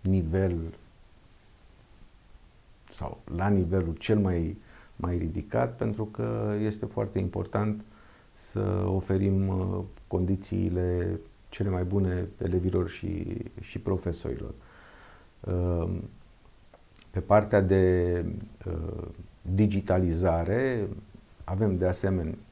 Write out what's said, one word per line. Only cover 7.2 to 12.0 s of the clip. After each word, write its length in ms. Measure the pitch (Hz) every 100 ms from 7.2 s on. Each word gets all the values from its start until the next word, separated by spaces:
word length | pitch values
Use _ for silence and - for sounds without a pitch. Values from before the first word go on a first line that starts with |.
| 92 95 95 - 107 107 - - - - -
să 520 | - - 104 98 95 95
oferim, 600 | 95 95 95 98 95 98
uh, 320 | 92 92 95 95 - -
condițiile 1120 | 92 92 95 - 95 92 90 90 90 90 95 - - -
cele 200 | - 98
mai 160 | 92
bune 440 | 90 98